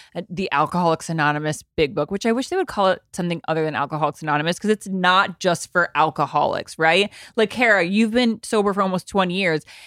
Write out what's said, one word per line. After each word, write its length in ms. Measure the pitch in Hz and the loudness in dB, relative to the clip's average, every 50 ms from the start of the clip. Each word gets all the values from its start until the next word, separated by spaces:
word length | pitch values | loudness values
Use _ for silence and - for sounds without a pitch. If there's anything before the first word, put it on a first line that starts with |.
| - _ - | -20 _ -12
uh, 80 | 165 185 - | -12 -10 -10
the 200 | 185 156 190 - - | -6 -6 -6 -2 0
Alcoholics 580 | 143 156 147 - 175 180 170 160 160 - - | 0 0 0 0 0 2 2 0 0 -2 -6
Anonymous 520 | 170 160 147 147 147 151 151 151 151 - - _ _ | -2 0 0 0 0 0 -2 -4 -6 -6 -10 _ _
Big 180 | - 156 147 208 | 0 0 0 0
Book, 160 | 147 147 - | -2 -4 -4
which 140 | 190 202 - | -4 -4 0
I 80 | 233 226 | 0 0
wish 160 | 254 262 - | 0 -2 -4
they 80 | 359 | -2
would 120 | 381 359 - | -4 -4 -4
call 180 | - 214 196 | -2 0 2
it 160 | 190 185 - _ _ - | 2 2 0 _ _ -8
something 300 | - 175 175 170 160 - - | -6 -4 -4 -4 -4 -4 -4
other 160 | 160 160 160 | -2 -2 -2
than 100 | 156 147 | -2 -2
Alcoholics 480 | 113 143 143 156 151 156 143 139 - 160 | -4 -4 -4 -4 -2 -2 -2 -2 -4 -4
Anonymous, 360 | 156 147 147 151 170 175 - | -2 -2 0 0 -2 -4 -2
'cause 120 | - 208 | 0 -2
it's 180 | 214 208 - 196 | -2 -2 -2 -6
not 520 | 190 185 180 180 185 190 196 - 170 - | -4 0 2 4 4 4 2 0 -2 -2
just 320 | - 185 170 - - - - | 0 0 0 0 -2 -4 -2
for 180 | 180 170 - - | -2 0 0 2
alcoholics, 840 | 147 156 160 - - 147 135 - 147 147 - - - - - - - | 2 0 2 2 -2 -2 -2 0 0 0 0 0 -4 -6 -8 -4 0
right? 340 | 160 160 165 185 202 202 - - - - - | 2 4 4 4 2 0 -4 -14 -20 -8 -2
Like, 160 | - 220 214 | 0 0 0
Kara, 320 | - 214 247 226 208 190 170 | 0 2 2 4 4 4 2
you've 300 | 170 196 214 226 214 220 | 2 2 2 2 2 2
been 280 | 247 247 233 220 - - | 2 2 2 0 -2 -6
sober 280 | - - 214 196 202 190 | -2 0 0 2 2 0
for 100 | 202 196 | 0 0
almost 260 | 190 180 180 - - | 0 0 -2 -4 -4
twenty 260 | - 202 190 180 175 | -2 0 0 0 0
years. 300 | 190 196 175 160 151 - - - - - | -2 0 0 0 -2 -4 -8 -20 -20 -20